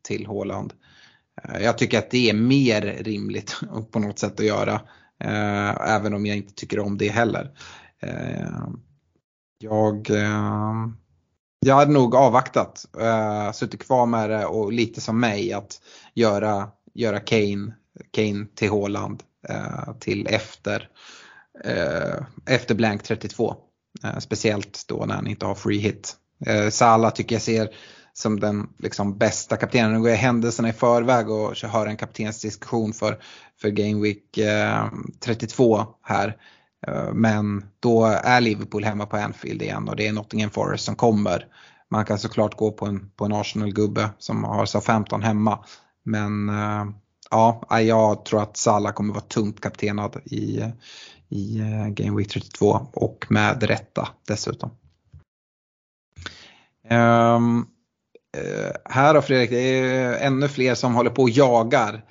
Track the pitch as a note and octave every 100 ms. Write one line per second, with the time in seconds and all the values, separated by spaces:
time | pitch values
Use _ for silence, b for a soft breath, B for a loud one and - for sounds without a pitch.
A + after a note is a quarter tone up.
0 | - G2 G2+ G2+ G2 G2 G2+ - b b
1 | b b b - - - A2 C3+ A2+ A2+
2 | - B2+ A#2 G#2 A#2+ C#3 B2+ G#2+ G2+ -
3 | A2 G#2 G2+ G#2 G#2 - - A2+ G#2+ A#2
4 | G#2 G2 G#2+ G#2+ G#2+ G2+ G#2 G#2 - b
5 | b - - G#2 G#2 G2+ G2+ - - G#2+
6 | G#2 G2+ G#2 G#2 - - - G2+ G2+ G2+
7 | G#2+ G#2 A#2 F#2+ - B B B B -
8 | G1+ G1+ G1+ G1+ G1+ G1+ G1+ - - _
9 | _ _ _ _ _ _ A2 G#2+ G#2+ G#2
10 | G#2+ G#2+ G#2 G#2+ G#2 G#2+ G#2+ A2 A2+ A2+
11 | _ _ _ _ _ - C3+ C3+ C#3+ D3
12 | A#2+ B2+ C3+ B2 - C3+ - - - -
13 | A2+ A2+ G#2+ G#2 G#2 G#2+ A#2+ G#2 - C3
14 | A#2+ A#2 G#2+ A2 F2+ G2+ G#2 A#2 A#2 -
15 | - A2+ A#2+ G#2 G2+ G2+ G#2 - b b
16 | b - A2+ G2+ G#2+ G2+ G2+ _ _ -
17 | A2+ G2+ - A2+ G#2 G2+ G#2 A2+ _ -
18 | - - G#2+ G2+ G#2 - G#2+ G#2 G2+ G2+
19 | G2+ - - _ - - - - - -
20 | - G2+ - G#2+ - - G2+ G#2 - b
21 | b b b b b - - A#2 E2+ E2
22 | - - C#3 - - B2+ - A2 A2 G#2
23 | - A2 G#2+ - A2+ - _ _ _ -
24 | G#2 - - G#2 A2 G#2 G2 - - -
25 | G#2 G2+ G#2 G#2 G2 G2+ G#2 G#2 G#2 -
26 | - - _ - - G#2+ G#2 - A#2+ A2+
27 | A2+ - - A#2 - A2 G#2 B B B
28 | B - A2+ G#2+ G#2 G#2 G2+ - - -
29 | G2+ G2 A2 - - A2 A#2+ B2+ A2 A2
30 | A#2 A2 B2+ A#2+ A#2 A2+ A#2 A2+ B2 A#2+
31 | A#2 B2+ G#2+ G#2+ G#2+ - G#2 A2 G#2 G#2+
32 | - - A2 G#2 G#2+ - - A#2 G#2+ G#2+
33 | G#2+ A2 B B B _ G#2 G2+ G#2 G#2
34 | G#2 G2+ _ - G#2+ G#2+ G#2+ G#2+ A2 G#2+
35 | - - - A2 A2 - B2 G#2+ G#2 -
36 | - G2+ G2+ - b b b _ - -
37 | - A2 A2+ G#2+ G#2 G2+ G2 - B2 A2+
38 | A2 G2+ - B2 A#2 G2+ F#2 G#2+ G#2+ G#2
39 | G#2 G#2 G#2 A2+ C3 A2 G#2 G2+ G#2 G#2+
40 | G#2+ G#2+ G#2 A2 G#2+ G#2+ G2 G2+ - A2
41 | A#2+ G#2+ G#2 F2 - b b b b A2
42 | G#2+ A2 A2 - G#2 - G#2+ G#2 G#2 G2
43 | G2 - G#2 G#2 G#2 G#2+ G#2+ G2+ G#2+ G#2
44 | G#2+ - - A2 G#2+ G#2 G#2+ G#2 - A2+
45 | G2+ G#2+ A2 G#2 G#2+ G#2 b b b b
46 | - G#2+ G2+ G#2 G#2 G#2 G#2 G#2 G#2 G#2
47 | _ _ - A2+ A2+ A#2 - A2+ A2+ A2+
48 | G#2+ G#2 - G#2+ G#2 - A#2+ G#2 G#2 G#2
49 | G#2 G2+ - - G#2 G#2 G2+ - G#2 G2+
50 | G#2 - - G#2+ G#2+ A2 A2 A2+ B B
51 | B B - G#2 G2+ A2 A2 G#2+ G#2 G2+
52 | G2+ G#2 G2+ G2+ - - G#2 G#2+ B2 -
53 | G#2+ - - G#2+ G#2 A#2 A2 G#2+ - -
54 | - - - G#2+ - - - - _ _
55 | _ - _ _ _ _ _ _ _ _
56 | _ - B B B B B _ A2 A#2
57 | A#2 A#2 A#2 A#2 A#2+ A#2 A#2 _ _ _
58 | _ - _ - G1+ G1+ G1+ - - B2+
59 | C#3+ D3+ C#3+ C3 A#2 A#2+ C3 C3 C3 C3
60 | B2 A#2 C#3 C3+ C#3+ C#3+ B2+ A#2 B2+ A#2+
61 | A#2+ A#2+ B2+ A#2 C3+ A#2 A2+ C3+ G#2+ A2
62 | -